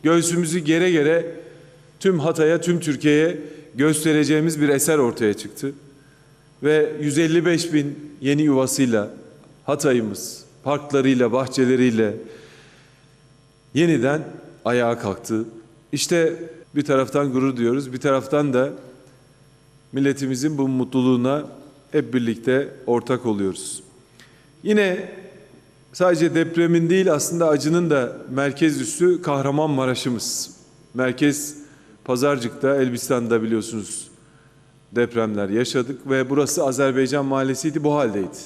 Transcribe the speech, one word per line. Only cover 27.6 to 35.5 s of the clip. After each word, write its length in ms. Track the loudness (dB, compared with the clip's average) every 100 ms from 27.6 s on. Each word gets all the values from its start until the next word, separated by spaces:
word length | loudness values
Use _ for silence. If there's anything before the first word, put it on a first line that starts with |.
| 2 0 2
da 280 | 0 0 -6 -8
merkez 500 | -4 -2 2 0 0
üssü 400 | -6 0 2 2
Kahramanmaraş'ımız. 1400 | 0 -2 0 0 0 0 0 -2 -2 -4 -6 -8 -10 -14 -20 -20 _
Merkez 640 | -4 -2 2 0 0 -8 -14 -20 -20 -20 -16 -4
Pazarcık'ta, 720 | 0 0 0 -4 -2 0 2
Elbistan'da 680 | 0 -2 -2 -2 0 0
biliyorsunuz 640 | 0 -2 -4 -8 -10 -12 -14 -20 _ _ _ _ _ _ _
depremler 580 | -2 0 0 -2 -2
yaşadık 600 | -2